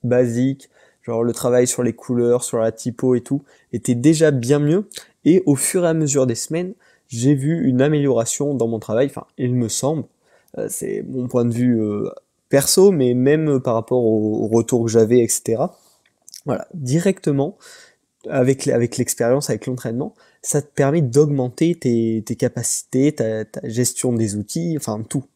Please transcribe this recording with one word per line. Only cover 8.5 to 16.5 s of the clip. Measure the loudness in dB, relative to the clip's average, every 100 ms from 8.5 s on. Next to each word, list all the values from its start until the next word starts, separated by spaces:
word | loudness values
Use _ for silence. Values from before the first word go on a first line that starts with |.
| -2
dans | -2
mon | -4
travail, | -4 -2 -2
enfin, | -4 -16 -6
il | -2
me | -2 -2
semble, | -2 -2 -4 -6 _ _ _ _ -10
euh, | -8
c'est | -8 -8 -8 -8
mon | -8 -2
point | 0 0
de |
vue, | 2 2 2
euh, | 0 -2 -6 -10 _ _ _
perso, | 0 2 4 6
mais | 6 2
même | 4 4 4 2 0
par | 0 -2
rapport | 0 0
au, | 2 2 0 -2 0
au |
retour | 0 2 0 2
que |
j'avais, | 4 6 4
et | 4
cetera. | -2 -2 -2 -2 -6 _ _ _ _ -20 -14
Voilà, | -6